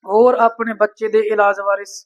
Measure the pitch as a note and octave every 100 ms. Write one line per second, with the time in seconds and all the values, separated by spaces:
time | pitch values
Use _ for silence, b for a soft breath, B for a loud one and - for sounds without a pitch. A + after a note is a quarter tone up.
0 | G3 G#3 B3 B3 A3+ A3+ A3+ G#3 G#3+ _
1 | A3 G#3+ G#3+ G#3+ G3+ G3+ G3+ G3 G3+ -